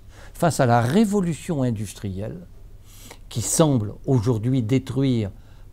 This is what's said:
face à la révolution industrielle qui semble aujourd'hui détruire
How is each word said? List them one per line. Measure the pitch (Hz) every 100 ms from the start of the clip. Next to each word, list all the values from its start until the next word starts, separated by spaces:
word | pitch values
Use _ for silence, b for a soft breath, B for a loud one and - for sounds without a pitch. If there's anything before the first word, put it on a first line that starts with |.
| B B B
face | - 151 -
à | 123
la | 120
révolution | 117 180 220 208 175 156 - 151
industrielle | 127 107 101 - 101 92 110 165 175 - - - B B B B -
qui | -
semble | - - 156 127 104 - -
aujourd'hui | 131 104 110 113 135
détruire | 110 135 - 131 139 120 98 - b b b